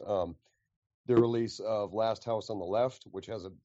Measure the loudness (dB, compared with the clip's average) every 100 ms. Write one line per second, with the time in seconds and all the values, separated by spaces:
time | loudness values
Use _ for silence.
0 | -2 0 0 -6 _ _ _ _ _ _
1 | 2 6 6 4 -2 -4 -2 -2 -2 0
2 | 0 0 -4 -4 -4 -6 -2 0 0 -2
3 | -14 -12 -10 -10 -10 -16